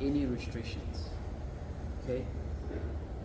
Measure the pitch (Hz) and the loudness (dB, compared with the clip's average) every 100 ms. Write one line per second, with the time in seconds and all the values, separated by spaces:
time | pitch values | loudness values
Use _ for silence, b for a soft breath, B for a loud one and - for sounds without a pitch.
0 | 139 143 135 120 - 120 - - - - | 4 6 6 4 0 -2 -2 -2 -2 -2
1 | - - - - - - - - - - | -2 -2 -2 -2 -2 -4 -4 -2 -2 -2
2 | - 127 127 - - - - - - - | 0 0 0 -2 -2 -2 -2 -2 0 -2
3 | - - | -2 -4